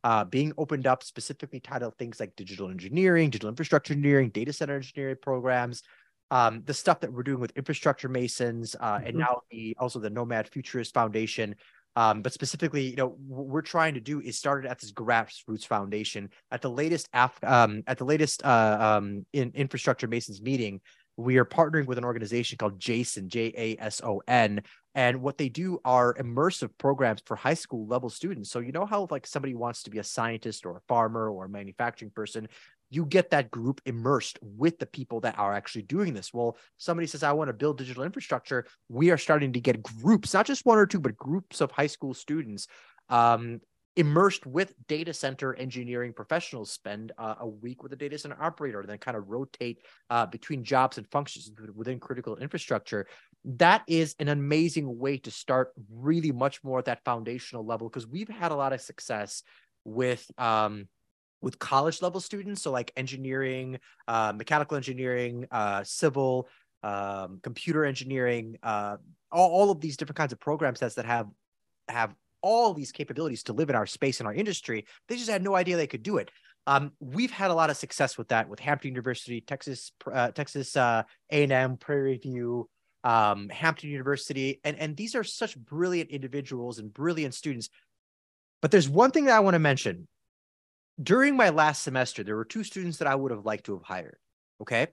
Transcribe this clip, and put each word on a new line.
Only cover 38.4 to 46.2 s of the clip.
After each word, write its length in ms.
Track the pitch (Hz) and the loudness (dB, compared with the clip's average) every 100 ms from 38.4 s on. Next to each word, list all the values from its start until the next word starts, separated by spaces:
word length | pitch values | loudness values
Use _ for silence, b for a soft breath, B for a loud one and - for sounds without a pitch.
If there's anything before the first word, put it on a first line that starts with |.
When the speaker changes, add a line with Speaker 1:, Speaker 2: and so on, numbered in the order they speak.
| - 127 B B _ | -2 -4 B B _
Speaker 1:
We 220 | 120 170 | 4 6
are 80 | 160 | 6
starting 340 | - 151 139 | 4 4 4
to 80 | 123 | 2
get 220 | 120 113 | 2 0
groups, 520 | - 113 143 214 - | -4 0 6 6 6
not 120 | 190 233 | 2 2
just 200 | 269 254 | 2 6
one 120 | 220 | 8
or 80 | 202 | 6
two, 140 | 196 | 4
but 160 | 131 - | -2 -4
groups 440 | 131 185 - - | -4 -4 -4 -2
of 120 | 143 | -2
high 160 | - 147 | 0 -2
school 260 | - 139 | -2 -8
students, 540 | 127 - 151 120 101 - B B B _ | -8 -6 -6 -4 -10 -14 B B B _
um, 520 | 120 120 113 117 117 _ _ _ - | 6 6 4 0 -10 _ _ _ 2
immersed 500 | 151 156 196 - 131 | 4 6 6 2 -4
with 280 | 139 190 - - | -2 -2 -6 -6
data 260 | 151 170 | -4 -4
center 420 | 156 139 135 135 | -4 -6 -4 -6
engineering 580 | 127 131 123 120 120 120 | -4 -8 -8 -6 -6 -6
professionals, 580 | 117 | -10